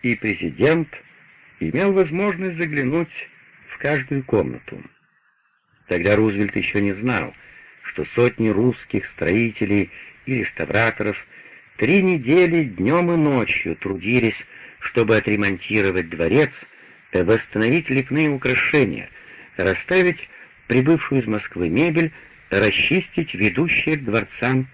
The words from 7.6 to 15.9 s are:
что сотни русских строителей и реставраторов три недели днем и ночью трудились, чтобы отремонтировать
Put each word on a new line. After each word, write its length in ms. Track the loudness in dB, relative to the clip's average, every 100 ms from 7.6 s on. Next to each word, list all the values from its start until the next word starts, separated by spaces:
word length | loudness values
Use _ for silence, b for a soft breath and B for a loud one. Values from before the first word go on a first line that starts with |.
| B B
что 220 | -12 -10 -4
сотни 360 | 2 2 2 0
русских 560 | 2 2 0 -4 -6 -6
строителей 760 | -4 0 0 0 -2 0 0 0 B B B -6
и 140 | -4
реставраторов 760 | -4 -6 -2 0 0 -2 -4 -4 -12 B B B B -2
три 260 | 2 4
недели 600 | 4 0 4 4 4 2 0
днем 460 | -2 0 2 2
и 40 | 2
ночью 600 | 2 2 0 -2 -4 -6
трудились, 580 | -6 -6 0 2 2 -2 -16 B B B
чтобы 360 | -4 0 4 2
отремонтировать 960 | 2 0 0 -2 -2 0 2